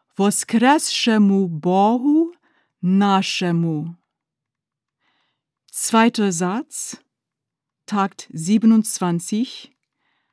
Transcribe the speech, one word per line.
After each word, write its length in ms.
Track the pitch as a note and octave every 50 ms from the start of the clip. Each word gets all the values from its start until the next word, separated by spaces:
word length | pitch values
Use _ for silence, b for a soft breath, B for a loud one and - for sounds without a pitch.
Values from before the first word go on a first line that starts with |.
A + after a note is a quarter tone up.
| _ _ _ -
воскресшему 1300 | G3 G#3 G#3 - - - A#3 A3+ A#3 C4 D4 D#4+ - - - - - A#3+ A3 G#3+ G#3 G3 G3 G3 G3 F3+
Богу 840 | E3 D3+ C#3+ F3+ F#3 G3 G3+ G#3+ A#3+ B3 B3 D4 D4 D#4+ E4 E4 F4 _ _ _ _ _ _ _ _ _
нашему. 1120 | F3+ F3+ F#3+ G3 G3+ G3+ F#3+ F#3+ F#3+ - - - F#3+ F3 E3+ E3+ E3 E3 D#3 D3+ D#3 E3 E3+ - _ _ _ _ _ _ _ _ _ _ _ _ _ _ _ _ _ _ _ _ _ _ _ _ _ _ _ _ _ _ _ _ _ _
Zweiter 580 | - - - - - A3+ A3+ A#3+ A#3 A3 G#3 G3
Satz, 680 | F3 D#3+ F3+ F3+ G3+ B3 D#4+ - - - - - - - _ _ _ _ _ _ _ _ _ _ _ _ _ _ _ _ _
Takt 420 | - G#3 G3+ G3 F#3+ - - - - -
siebenundzwanzig, 1400 | D#3+ D#3+ F3+ G#3+ A3 A3+ A3 A3+ A3 G#3+ - - - F#3 F3 E3+ F3 - - G#3+ G#3+ B3+ - - - - _ _ _ _ _ _ _ _ _ _ _ _ _